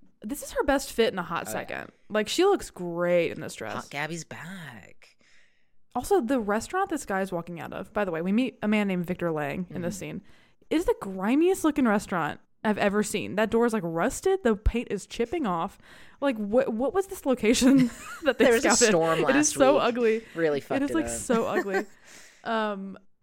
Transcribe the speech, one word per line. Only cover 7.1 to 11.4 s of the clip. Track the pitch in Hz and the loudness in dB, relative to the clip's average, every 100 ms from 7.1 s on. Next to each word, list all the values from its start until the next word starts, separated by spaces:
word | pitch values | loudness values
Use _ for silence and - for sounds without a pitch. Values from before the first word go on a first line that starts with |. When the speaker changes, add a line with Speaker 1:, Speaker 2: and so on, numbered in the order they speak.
| 190 190 | -2 -2
Speaker 1:
walking | 175 165 170 | -4 -6 -10
out | 131 | -10
of, | - 185 | -10 -6
by | 214 190 | -4 -2
the | |
way, | 160 | -2
we | 180 | 0
meet | 214 - - | 0 0 -2
a | 214 | 0
man | 214 202 | 2 2
named | 180 175 | -2 -4
Victor | 180 170 | -2 -2
Lang | 156 143 147 175 | -2 -4 -6 -8
in | 170 | -6
this | 170 185 | -8 -8
Speaker 2:
Mm-hmm. | |
Speaker 1:
scene, | 151 165 - - _ _ - | -10 -12 -14 -20 _ _ -2
is | 311 381 | -2 0
the | - | -2
grimiest | 202 190 202 277 | -4 -4 2 4